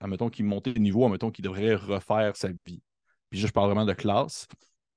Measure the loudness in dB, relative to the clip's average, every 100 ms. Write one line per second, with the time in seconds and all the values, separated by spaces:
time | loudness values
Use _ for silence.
0 | -6 -4 -4 -2 -2 0 -2 2 2 4
1 | 4 2 -4 -6 -6 -2 0 0 0 -4
2 | 0 0 0 0 -6 -6 -14 -20 _ _
3 | _ _ -10 -4 0 2 2 2 2 0
4 | 0 0 0 -6 -16 -20 _ _ _